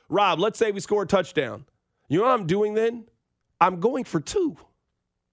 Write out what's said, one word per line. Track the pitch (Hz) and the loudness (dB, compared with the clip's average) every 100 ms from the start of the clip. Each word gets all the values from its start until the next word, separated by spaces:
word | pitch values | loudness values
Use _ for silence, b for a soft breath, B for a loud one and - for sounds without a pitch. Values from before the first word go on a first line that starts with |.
| b | b
Rob, | 175 196 160 | 2 2 2
let's | 214 - | -2 0
say | 220 | -2
we | 196 | -2
score | - 208 | -2 -2
a | 185 | 2
touchdown. | 196 170 - 127 - - _ _ _ - | 0 0 -2 -4 -6 -16 _ _ _ -2
You | 151 | 0
know | 240 | 2
what | 247 | 2
I'm | 170 | 2
doing | 196 208 | 0 2
then? | 214 226 233 220 _ _ _ _ - | 0 -2 -2 -12 _ _ _ _ 0
I'm | 175 180 | 0 2
going | 214 269 | -2 -2
for | - 165 | -4 -4
two. | - 427 330 165 - _ _ _ _ _ _ | -2 -2 -2 -4 -16 _ _ _ _ _ _